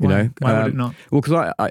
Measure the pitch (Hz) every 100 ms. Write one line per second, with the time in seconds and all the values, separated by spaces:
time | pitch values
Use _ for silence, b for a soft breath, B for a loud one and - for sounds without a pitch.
0 | 95 98 113 - 131 110 110 135 123 B
1 | B 147 139 165 98 - 104